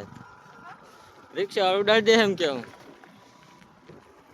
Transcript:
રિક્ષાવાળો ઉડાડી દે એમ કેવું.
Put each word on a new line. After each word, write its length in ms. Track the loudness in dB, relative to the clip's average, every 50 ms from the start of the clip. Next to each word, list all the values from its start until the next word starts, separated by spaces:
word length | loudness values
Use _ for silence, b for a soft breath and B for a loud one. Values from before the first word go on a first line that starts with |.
| -6 -10 -18 -20 -20 -20 -20 -20 -20 -20 -20 -20 -20 -20 -20 -20 -20 -20 -20 -20 -20 -20 -20 -20 -20 -16 -10
રિક્ષાવાળો 460 | -8 -8 -6 -4 -2 0 0 0 0
ઉડાડી 220 | 2 2 2 2
દે 100 | 4 4
એમ 240 | 4 4 4 2 0
કેવું. 280 | -2 -2 -4 -4 -4 -10 -14 -18 -20 -20 -20 -20 -20 -20 -20 -20 -20 -20 -20 -20 -20 -20 -20 -20 -20 -20 -20 _ _ _ -20 -20 -20 -20 _ _ _ _ _